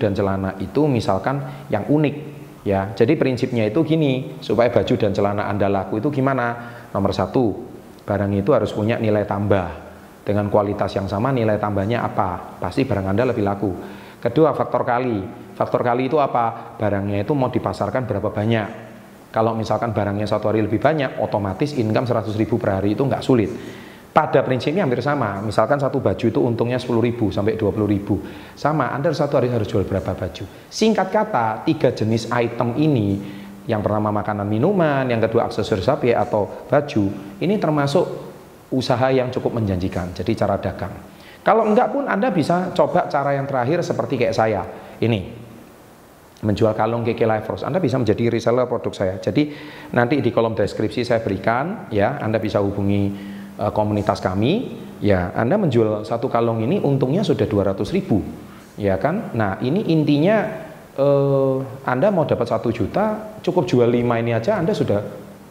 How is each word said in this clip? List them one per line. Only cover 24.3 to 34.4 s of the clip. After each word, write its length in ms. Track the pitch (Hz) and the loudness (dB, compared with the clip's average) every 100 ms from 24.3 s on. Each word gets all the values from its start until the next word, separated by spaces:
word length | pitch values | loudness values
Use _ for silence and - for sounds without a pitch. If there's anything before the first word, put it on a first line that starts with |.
| 147 120 | 2 2
prinsipnya 400 | 127 147 165 156 | 0 0 0 0
hampir 160 | 120 | 0
sama. 400 | 135 143 110 95 | 2 2 0 -2
Misalkan 340 | 107 104 113 143 | -2 2 4 4
satu 220 | 135 135 | 2 0
baju 240 | 107 95 | 0 2
itu 160 | 113 143 | 2 2
untungnya 380 | 131 113 117 123 | 2 2 0 0
sepuluh 220 | 117 117 | 0 2
ribu 320 | 120 117 104 | 2 2 0
sampai 240 | 101 101 - | 0 0 2
dua 160 | 101 | 0
puluh 160 | 107 104 | 2 2
ribu. 320 | 101 - 98 - - - | 2 0 -2 -4 -14 -18
Sama, 400 | - 143 156 120 | -4 0 0 0
Anda 160 | 127 165 | 0 0
satu 240 | 143 147 147 | 0 0 2
hari 140 | 123 | 2
harus 160 | 117 101 | 0 0
jual 180 | 107 | 0
berapa 300 | 92 98 95 | 0 -2 -2
baju? 320 | 92 90 - 98 - - | -4 -6 -8 -14 -16 -12
Singkat 380 | - 220 202 190 | 0 2 2 2
kata, 560 | 214 214 135 113 110 - | 0 0 0 0 -2 -2
tiga 240 | 156 131 | 2 2
jenis 380 | 120 110 113 - | 2 0 0 0
item 460 | 123 120 - 123 120 | 0 0 0 -2 0
ini, 400 | 156 131 101 98 - - - - - | 2 2 2 0 -4 -14 -16 -12 -4
yang 180 | 110 | -2
pertama 300 | 95 107 107 | 0 0 0
makanan 320 | 104 101 104 | 0 -2 -4